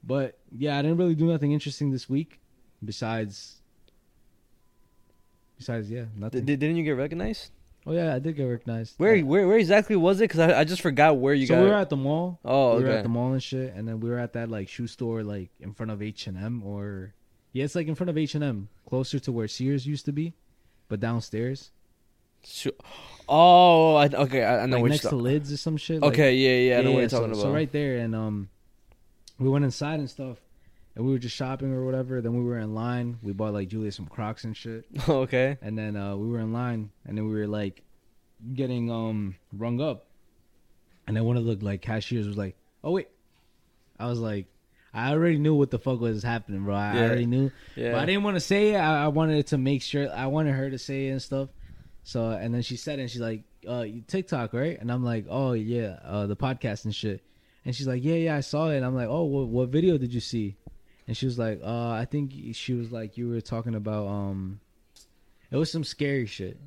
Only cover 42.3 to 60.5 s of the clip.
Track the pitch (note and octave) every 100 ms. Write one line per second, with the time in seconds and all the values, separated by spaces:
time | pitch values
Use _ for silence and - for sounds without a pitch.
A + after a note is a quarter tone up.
42.3 | G#2 F#2+ - _ _ - F#3 - _ _
43.3 | _ _ _ _ _ _ _ A#2+ A#2+ A2+
44.3 | G#2 F#2+ _ _ _ _ G#2+ B2 D3+ E3+
45.3 | D#3 D3+ D3+ C#3 A#2 - B2+ A#2 G#2+ A#2
46.3 | A#2 G2+ G2 G2 G2+ G#2 A#2+ A#2 A#2+ A#2+
47.3 | B2 C3+ - - - A#2+ A#2+ D3 G3 G#3
48.3 | F#3+ - G3+ G#3 G3+ D#3 D#3 D3+ D3 D#3+
49.3 | D3+ C#3 C#3+ C3 C#3 - D3 C#3+ E2 C3
50.3 | D3+ D3+ C3+ C3+ C3 - C3+ C3+ C3+ -
51.3 | C3+ C3+ - - - - - - B2 A2+
52.3 | A2 A2+ A#2+ A#2 B2 - C#3+ B2+ A#2+ A2+
53.3 | A2 - _ - B2 A2 A2+ A2 F#3+ F#3
54.3 | D3 A#2 A#2+ D3 E3 A#2+ B2 B2 A2+ F#2+
55.3 | A2 C3+ A#2+ A2 A#2+ G#2+ F2 B1+ G2+ G#2
56.3 | G#2 B2+ B2+ A#2 G#2 A2+ G2+ G#2+ F#2 _
57.3 | _ _ _ - A#2+ C3+ B2+ C3+ E3 E3
58.3 | D3 C3 D3 D#3+ C#3+ B2+ C3 A#2 D3 E3
59.3 | C#3 B2+ A#2 B2+ C#3 F#3 D#3 B2 A#2+ -
60.3 | A#2 G#2